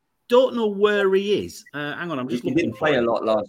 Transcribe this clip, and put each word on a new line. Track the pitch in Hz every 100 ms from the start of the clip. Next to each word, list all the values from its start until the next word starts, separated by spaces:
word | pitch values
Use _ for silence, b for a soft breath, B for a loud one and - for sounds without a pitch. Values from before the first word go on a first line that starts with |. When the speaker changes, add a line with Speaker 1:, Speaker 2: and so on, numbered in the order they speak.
| _ _ -
Speaker 1:
Don't | 240 262 233
know | 220
where | 196 208 208 196
he | 190 202 190
is. | 90 - -
Uh, | 143 147 143
hang | 175
on, | 147
I'm | 127
Speaker 2:
He, | 120
Speaker 1:
just |
Speaker 2:
he | -
Speaker 1:
looking | 131 160
Speaker 2:
didn't | 110
play | 156
Speaker 1:
for | 139
Speaker 2:
a |
Speaker 1:
him. | 120
Speaker 2:
lot | 113
last | 107 110